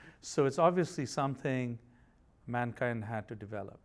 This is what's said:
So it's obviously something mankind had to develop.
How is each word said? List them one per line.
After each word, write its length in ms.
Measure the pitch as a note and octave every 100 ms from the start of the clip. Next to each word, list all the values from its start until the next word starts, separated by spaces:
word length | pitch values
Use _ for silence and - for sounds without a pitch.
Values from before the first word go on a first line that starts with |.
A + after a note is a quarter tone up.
| - -
So 240 | - - C#3
it's 140 | C#3
obviously 480 | E3+ F3+ E3 - B2+
something 720 | - C#3 C3+ C#3+ C3 B2 A#2+ - - - _ _ _ -
mankind 580 | A#2+ A#2+ A#2 B2 A#2
had 240 | G#2+ A2+ G#2
to 60 | A2
develop. 440 | G2+ G#2+ G2 -